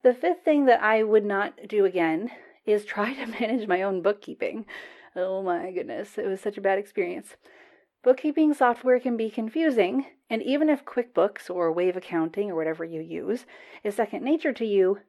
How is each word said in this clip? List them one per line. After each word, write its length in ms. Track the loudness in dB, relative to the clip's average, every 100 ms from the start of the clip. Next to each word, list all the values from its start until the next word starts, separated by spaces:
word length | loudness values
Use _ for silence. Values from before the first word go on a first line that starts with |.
The 120 | 4
fifth 280 | 2 0 0
thing 220 | 2 4 6
that 160 | 4
I 200 | 4 2
would 220 | 4 4
not 440 | 2 -2 -2 -8 -4
do 160 | 2
again 460 | 2 4 0 0 -4 -10 -20 _
is 200 | -2 -2
try 280 | -2 -4 -4
to 140 | -4 -10
<laughs> 140 | -4
manage 260 | -2 -2 0
my 160 | 0
own 200 | 0 0
bookkeeping. 640 | -2 -2 -8 -6 -6 -6 -12 -16 -18 -20 -16 -6
Oh 260 | -4 -4
my 280 | -4 -4 -4
goodness, 460 | -8 -8 -8 -10 -6
it 100 | -4
was 140 | -4
such 160 | -6 -2
a 60 |
bad 160 | 0 0
experience. 580 | -2 -6 -6 -6 -14 -20 _ -20 -20 _ _ _
Bookkeeping 520 | 2 2 2 2 2
software 440 | 4 2 2 2 2
can 200 | 2 -2
be 100 | -2
confusing, 800 | -4 -4 0 2 4 2 0 -4 _ _
and 120 | -6
even 280 | -2 0 2
if 160 | 0 -2
QuickBooks 640 | -6 -2 0 0 0 -8
or 200 | -2 0
Wave 260 | 2 0 -2
Accounting 540 | -4 -2 -2 -2 -4
or 40 |
whatever 300 | -2 -2 -4
you 180 | -6 -8
use 420 | -8 -8 -4 -6 -6 -20 -20 -8
is 100 | -6
second 300 | -2 -4 -4
nature 300 | 0 0 0
to 100 | -2
you 360 | 0 4 4 2